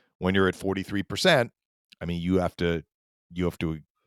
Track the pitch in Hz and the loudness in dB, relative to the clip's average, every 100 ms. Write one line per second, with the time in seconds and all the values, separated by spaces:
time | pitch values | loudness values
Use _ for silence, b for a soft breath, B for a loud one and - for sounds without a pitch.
0 | _ _ 92 98 95 90 95 95 92 101 | _ _ 0 4 2 2 -4 -4 -4 -6
1 | 95 101 185 147 120 - _ _ _ - | -6 0 4 4 2 -6 _ _ _ -10
2 | 82 85 85 92 87 - 87 82 - _ | -6 -4 0 2 0 -2 -2 -2 -6 _
3 | _ _ _ 85 87 - 85 80 - _ | _ _ _ -4 -4 -2 -6 -6 -12 _